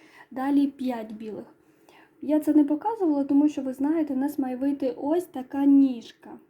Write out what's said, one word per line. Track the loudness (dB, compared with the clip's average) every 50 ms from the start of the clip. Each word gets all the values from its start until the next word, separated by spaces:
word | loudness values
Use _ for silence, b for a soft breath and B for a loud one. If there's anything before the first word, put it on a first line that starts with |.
| B B B B B B
далі | -10 -6 -2 0 2 2 2
п'ять | 2 -2 -4 -6 -6 -6 -6 -8 -12 -12
білих. | -14 -12 -12 -12 -12 -14 -16 _ _ b b b b b b b b b b b _ -4
Я | -2 0 0
це | 2 4 4
не | 4 4
показувала, | 4 2 -2 -2 -4 -4 0 0 0 0 0 0
тому | 2 4 4 4 4
що, | 2 -2 -6
ви | -8 -6
знаєте, | -4 -2 0 0 0 -2 -2 -2
у |
нас | -2 -2 -2 -2 -4
має | -4 -4 -4
вийти | -4 -2 -4 -2 -2 -4 -4 -4
ось | -4 -4 -2 -2 -2 -2
така | -4 -10 -14 -12 -8 -4 0 4
ніжка. | 6 6 6 6 4 2 -4 -10 -16 -20 _ _ -20 -20 -20 -20 _